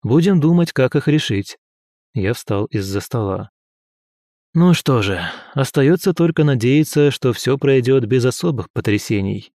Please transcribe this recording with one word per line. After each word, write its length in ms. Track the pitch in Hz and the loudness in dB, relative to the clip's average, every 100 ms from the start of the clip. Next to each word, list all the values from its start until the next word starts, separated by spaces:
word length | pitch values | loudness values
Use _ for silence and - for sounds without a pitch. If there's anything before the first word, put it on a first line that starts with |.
Будем 380 | - 135 175 185 | 2 2 2 2
думать, 320 | 151 175 170 | 2 2 0
как 240 | - 131 147 | 0 0 0
их 140 | 143 | 0
решить». 480 | 151 - 101 101 - _ _ _ _ _ | -2 0 -6 -6 -16 _ _ _ _ _
Я 200 | - 95 | -6 -4
встал 340 | 120 - 101 107 | -6 -4 -4 -2
из-за 340 | 110 95 98 | -4 -4 -6
стола. 480 | - 123 101 95 101 _ _ _ _ _ _ _ _ _ _ 160 | -4 -6 -4 -6 -10 _ _ _ _ _ _ _ _ _ _ 2
«Ну 160 | 180 | 4
что 280 | 170 - 127 | 2 2 0
же, 180 | 98 92 87 - - | 0 -4 -8 -12 -10
остается 600 | - 135 - 135 180 - | -4 -2 2 2 2 0
только 320 | 170 170 165 151 | 0 0 2 2
надеяться, 640 | 135 117 143 156 156 143 | 2 2 2 2 2 2
что 220 | - 127 | 2 -2
все 240 | 110 - 135 | -2 -2 0
пройдет 480 | 143 135 120 135 113 | 2 2 2 0 2
без 180 | 127 | 0
особых 480 | 120 - 175 131 87 | 0 -2 -4 -4 -6
потрясений». 800 | - 113 104 - 107 98 101 - _ | -6 -2 -2 0 -2 -2 -6 -10 _